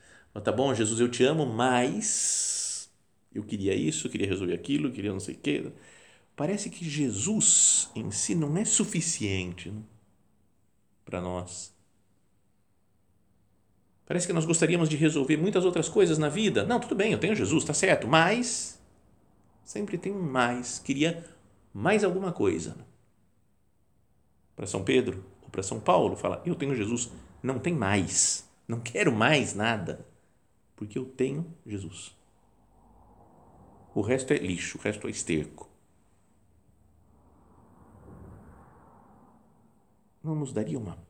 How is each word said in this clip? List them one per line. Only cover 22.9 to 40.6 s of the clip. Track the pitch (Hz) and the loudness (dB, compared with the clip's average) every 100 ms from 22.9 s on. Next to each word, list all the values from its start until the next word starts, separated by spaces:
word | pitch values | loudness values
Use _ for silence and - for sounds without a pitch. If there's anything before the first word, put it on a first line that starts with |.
| _ _ _ _ _ _ _ _ _ _ _ _ _ _ _ _ - | _ _ _ _ _ _ _ _ _ _ _ _ _ _ _ _ -10
Pra | 101 | -6
São | 101 | -2
Pedro | 98 127 107 95 - - | 2 4 2 -4 -12 -20
ou | - | -10
pra | - | -6
São | 95 113 | -6 -2
Paulo, | 107 180 107 - | 2 4 4 0
fala, | 95 - | -2 -2
"Eu | 175 - | -4 -4
tenho | 139 127 | -2 -2
Jesus, | 101 117 - - - - | -2 -2 -4 -10 -20 -8
não | 123 127 | -6 -4
tem | 170 160 | -2 0
mais, | 98 101 82 - - - - _ - | 2 2 2 0 0 -2 -8 _ -8
não | 120 | -8
quero | - - 180 | -4 0 2
mais | 110 120 147 107 | 4 6 4 2
nada, | 98 113 110 82 73 - _ _ _ _ _ _ - | 0 0 0 -4 -8 -14 _ _ _ _ _ _ -14
porque | 104 135 | -8 -8
eu | 127 | -6
tenho | - 131 147 165 - 117 | -2 -2 -2 -8 -12 -10
Jesus. | 101 82 - - - _ _ _ _ _ _ _ - - - - - - - - - - | -10 -10 -14 -18 -20 _ _ _ _ _ _ _ -20 -20 -20 -20 -20 -20 -20 -20 -20 -6
O | - | -2
resto | 101 131 - | 2 0 2
é | 147 | 0
lixo, | 92 - - - | 0 -4 -6 -4
o | |
resto | 104 104 - | -4 -4 -6
é | |
esterco." | - - 80 76 - - _ _ _ _ _ _ _ _ _ _ _ _ _ _ _ _ _ _ - - - - - - - - - - - - - - - - - - - _ _ _ _ _ _ _ _ | -6 -2 -2 -2 -10 -20 _ _ _ _ _ _ _ _ _ _ _ _ _ _ _ _ _ _ -20 -20 -20 -20 -20 -20 -20 -18 -20 -20 -20 -20 -20 -20 -20 -20 -20 -20 -20 _ _ _ _ _ _ _ _
Não | 156 156 | -4 -2
nos | 135 | -2
daria | 107 | -2